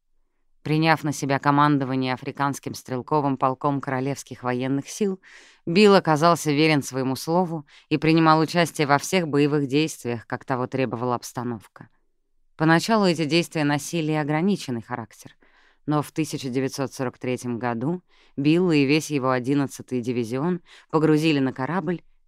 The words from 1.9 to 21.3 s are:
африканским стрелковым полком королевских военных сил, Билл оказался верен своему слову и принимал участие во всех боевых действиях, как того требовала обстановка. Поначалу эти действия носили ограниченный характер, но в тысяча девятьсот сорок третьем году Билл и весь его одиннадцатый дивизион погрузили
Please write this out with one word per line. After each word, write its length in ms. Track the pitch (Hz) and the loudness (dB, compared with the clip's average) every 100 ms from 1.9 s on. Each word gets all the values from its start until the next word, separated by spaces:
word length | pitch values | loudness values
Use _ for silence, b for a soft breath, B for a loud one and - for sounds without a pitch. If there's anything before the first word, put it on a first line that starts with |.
| 131 131 | -2 -2
африканским 600 | 127 135 131 139 127 - | -4 -8 -4 -4 -4 -10
стрелковым 640 | 110 - 127 117 156 139 131 | -12 -8 -8 -2 0 0 0
полком 420 | 131 131 147 139 | -2 -2 -4 -4
королевских 600 | 139 131 131 139 - 123 | -4 -4 -4 -8 -12 -8
военных 480 | 127 123 135 139 139 | -6 -4 -2 -4 -6
сил, 280 | - 202 190 B B B B | -4 -4 -4 B B B B
Билл 300 | - 170 208 | 0 6 8
оказался 580 | 190 160 151 170 165 156 | 6 4 4 4 2 0
верен 300 | 143 156 147 | 2 4 2
своему 340 | - 127 131 127 | 0 -4 -4 -4
слову 500 | - 170 180 160 b b b | -2 -2 -2 -6 b b b
и 80 | 156 | -2
принимал 440 | 156 165 160 156 | 2 4 6 4
участие 460 | 160 175 160 - 143 | 2 0 0 0 2
во 120 | 143 | 2
всех 280 | - 190 160 | 2 -2 0
боевых 400 | 143 147 151 139 | 2 2 2 0
действиях, 600 | 143 156 - 120 117 - | 0 0 -4 -8 -8 -8
как 180 | 127 | -10
того 220 | - 127 127 | -6 -4 -4
требовала 480 | 131 127 117 123 | -2 -4 -2 -4
обстановка. 760 | 120 - - 120 113 - - - _ _ _ _ _ _ - | -4 -6 -8 -8 -8 -12 -20 -20 _ _ _ _ _ _ -2
Поначалу 500 | 160 165 185 220 190 | 2 4 2 2 2
эти 180 | 160 | 0
действия 400 | 151 165 165 165 | 0 0 0 -2
носили 480 | 143 147 - 170 151 | -2 -2 -4 -4 -2
ограниченный 720 | 156 143 151 190 190 - 117 | -2 -2 0 0 -2 -4 -8
характер, 520 | - 120 113 - - _ b b b b - | -8 -10 -12 -18 -20 _ b b b b -4
но 160 | 151 | -2
в 100 | 139 | -2
тысяча 380 | - 151 147 135 | -4 -6 -6 -6
девятьсот 420 | 123 131 - 131 | -4 -4 -4 -8
сорок 240 | - 123 - | -6 -8 -6
третьем 420 | 127 127 123 117 | -6 -6 -6 -6
году 440 | 120 117 135 180 b b b - | -4 -4 -4 -6 b b b -2
Билл 340 | 143 165 185 | 2 4 4
и 140 | 151 | 4
весь 260 | 135 156 147 | 4 2 0
его 200 | 147 127 | -2 0
одиннадцатый 720 | 127 120 143 135 - - 127 | 0 0 0 -2 -6 -8 -6
дивизион 580 | 117 120 110 131 165 175 B B B | -4 -4 -4 -4 -2 -4 B B B
погрузили 480 | 156 156 151 160 | 2 4 4 2